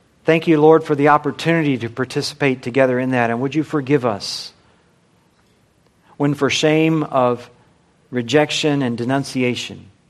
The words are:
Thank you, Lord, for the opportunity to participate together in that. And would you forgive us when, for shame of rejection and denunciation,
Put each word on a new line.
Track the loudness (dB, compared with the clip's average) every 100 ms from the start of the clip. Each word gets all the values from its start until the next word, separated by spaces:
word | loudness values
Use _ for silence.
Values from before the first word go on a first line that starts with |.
| _ _ 0
Thank | 0 2
you, | 4
Lord, | 6 4
for | 2
the | 0 4
opportunity | 4 2 -4 0 0 0 -2
to | -4
participate | -6 -6 -4 -6 -2 -2 -2
together | -2 2 2 2
in | 0
that. | 0 0
And | -2
would | -2
you | -4
forgive | -2 -4 0 0
us | 0 -4 -6 -12 -14 -20 _ _ _ _ _ _ _ _ _ _ _ _ _ _ _ -4
when, | -2
for | 0 -2
shame | 0 2 4 2 0
of | 0 0 0 0 -8 _ _ _ _ _ _
rejection | -8 0 2 2 0 -2 0
and | -2 -4
denunciation, | -2 -2 -4 -4 -4 -4 -8 -14 -20 _ _